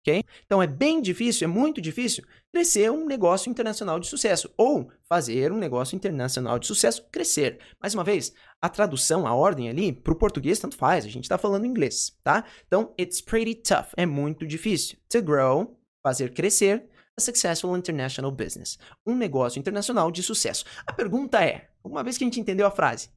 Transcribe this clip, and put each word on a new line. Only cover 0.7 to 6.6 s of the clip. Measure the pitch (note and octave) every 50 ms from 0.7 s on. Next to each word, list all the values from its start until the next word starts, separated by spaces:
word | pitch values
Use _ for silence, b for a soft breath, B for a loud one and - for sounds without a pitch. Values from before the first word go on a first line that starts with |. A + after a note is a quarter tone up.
| C#3 C#3+ C4+ D4+ D#4+ D#4+
difícil, | C4 F#3 F3 - A3+ A#3+ A3 - E3+
é | E3
muito | E3+ G#3 C4+ D#4 D4+ -
difícil | E3+ D#3+ D#3 - B3 A3+ - - b b b b b b -
crescer | F4 E4+ E4+ - G#3 G#3 A3
um | B3+ D#4 D#4+
negócio | D4+ C#4 B3 F#3+ E3+ F3+ F#3+ - B3
internacional | A#3+ A#3 A3+ A3 G#3 - A3 F#3+ D#3+ E3+
de | F3+
sucesso. | - - C#4 - A3 F#3 D#3 - - _
Ou | - A3 B3+ D4 F#3 B2 b b b _
fazer | - E3+ F3 D3 B2 A2+ B2+ C3 D#3
um | F#3+ A3
negócio | G3 D3+ B2 B2 C3 C3+ -
internacional | F#3+ F#3+ G3 E3 C3+ B2 C3 - B2+ B2 A2+ A#2+
de | A#2+